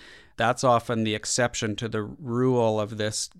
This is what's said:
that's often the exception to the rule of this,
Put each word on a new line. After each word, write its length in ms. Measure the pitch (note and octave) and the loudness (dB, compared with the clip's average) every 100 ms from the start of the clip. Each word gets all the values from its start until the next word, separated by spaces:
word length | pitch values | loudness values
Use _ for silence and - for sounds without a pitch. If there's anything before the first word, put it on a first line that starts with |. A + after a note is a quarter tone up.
| - - - - | -20 -20 -14 -2
that's 260 | A2+ B2+ | 0 2
often 400 | C3 A#2 - A2+ | 4 4 2 -2
the 120 | A2 G#2+ | 0 -2
exception 600 | - - A#2+ - A2+ G#2 | -2 0 0 0 -4 -4
to 120 | A2 | -4
the 140 | A2 | -6
rule 760 | G#2 - C#3 A#2+ C3 B2 A2+ G#2+ | -6 -10 -4 0 2 4 4 2
of 180 | G#2 A2 | -2 -4
this, 320 | G#2+ - - | -4 -4 -8